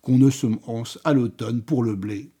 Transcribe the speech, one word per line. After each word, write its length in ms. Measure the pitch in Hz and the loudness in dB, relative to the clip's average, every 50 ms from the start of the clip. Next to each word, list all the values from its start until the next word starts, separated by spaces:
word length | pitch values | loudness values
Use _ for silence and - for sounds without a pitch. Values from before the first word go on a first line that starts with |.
qu'on 160 | _ - 127 127 | _ 4 4 6
ne 100 | 135 135 | 6 6
semence 680 | 135 - - 117 110 107 - - 117 117 117 - - - _ | 4 2 -2 -2 -2 -4 -6 -8 -8 -8 -8 -10 -14 -4 _
à 100 | 160 147 | 2 2
l'automne 480 | 135 123 117 - - 113 110 117 120 | 2 2 0 -4 -6 -6 -4 -4 -6
pour 200 | 113 - 156 127 | -4 -2 -2 0
le 140 | 120 113 107 | 0 0 -2
blé 360 | 95 92 104 104 98 135 165 _ _ | -4 -6 -6 -8 -8 -10 -14 _ _